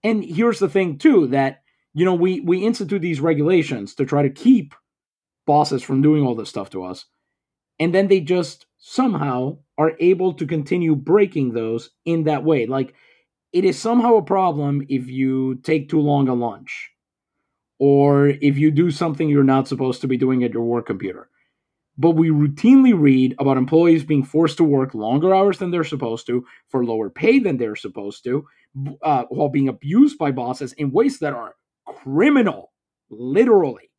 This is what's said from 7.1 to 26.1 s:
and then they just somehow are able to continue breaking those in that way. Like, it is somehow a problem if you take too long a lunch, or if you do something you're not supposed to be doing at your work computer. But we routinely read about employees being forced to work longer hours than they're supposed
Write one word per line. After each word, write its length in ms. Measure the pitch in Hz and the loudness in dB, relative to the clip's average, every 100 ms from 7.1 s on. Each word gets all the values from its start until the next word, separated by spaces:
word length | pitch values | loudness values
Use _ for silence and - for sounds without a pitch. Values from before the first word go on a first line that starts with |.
| _ _ _ _ _ _ _ | _ _ _ _ _ _ _
and 120 | 165 | 0
then 140 | 180 196 | 0 2
they 140 | 190 | 0
just 460 | 151 180 165 - _ _ | 2 -2 -2 -10 _ _
somehow 840 | _ - 262 165 147 127 131 - _ - | _ -2 0 0 -4 -4 -6 -8 _ -2
are 200 | 156 160 | -2 2
able 360 | 170 185 185 | 0 2 0
to 120 | 165 156 | -4 -6
continue 480 | 160 139 180 165 | -6 -4 -4 -2
breaking 580 | 147 143 196 185 160 131 | -2 0 0 2 -2 -4
those 380 | 117 113 113 - _ | -4 -6 -6 -8 _
in 200 | - 165 | -6 -2
that 200 | 156 147 | -2 -2
way. 220 | 143 151 113 | 0 0 0
Like, 280 | 135 131 _ _ _ _ _ _ | -4 -6 _ _ _ _ _ _
it 120 | 175 | 0
is 120 | 190 170 | 0 -2
somehow 380 | 226 240 240 | 0 2 4
a 80 | 226 | 2
problem 640 | 156 165 180 147 143 143 139 | 2 0 0 0 -2 -4 -4
if 200 | 135 123 | -6 -6
you 480 | 131 131 131 131 127 | -4 -2 -2 -4 -6
take 240 | - 160 143 | -2 -2 0
too 120 | 165 | -2
long 280 | 147 143 131 | 0 0 0
a 60 | |
lunch, 580 | 127 117 98 - - - _ _ _ _ _ _ _ _ _ | 0 -4 -8 -16 -16 -16 _ _ _ _ _ _ _ _ _
or 480 | 139 139 143 143 143 | 2 4 4 4 2
if 280 | 143 147 143 | 2 0 2
you 140 | 156 | 2
do 220 | 147 175 | 2 0
something 360 | 147 170 143 160 | 0 -4 -2 0
you're 140 | 143 | 2
not 240 | 135 135 131 | 4 2 0
supposed 340 | 127 131 127 | -4 -4 -4
to 60 | 135 | -4
be 80 | 127 | -2
doing 280 | 131 127 | 0 0
at 80 | 123 | -2
your 120 | 110 | -4
work 220 | 117 120 113 | -4 -4 -4
computer. 420 | 98 98 - - _ _ _ _ _ _ - | -8 -8 -12 -20 _ _ _ _ _ _ -2
But 160 | 160 | 0
we 180 | 160 165 | 2 2
routinely 680 | 151 147 143 226 269 262 196 | 2 0 2 6 6 6 4
read 380 | 143 131 127 - | 4 4 2 0
about 160 | 139 131 | 0 0
employees 480 | 131 160 170 165 | 2 4 4 2
being 180 | 147 151 | 2 -2
forced 360 | 127 151 165 156 | 0 0 0 2
to 60 | |
work 300 | 165 139 131 | 2 2 -2
longer 400 | 117 107 131 175 | -6 -2 0 2
hours 240 | 190 196 185 | 2 2 -2
than 140 | 185 | -4
they're 100 | 175 | -4
supposed 460 | 147 143 123 | -4 -6 -6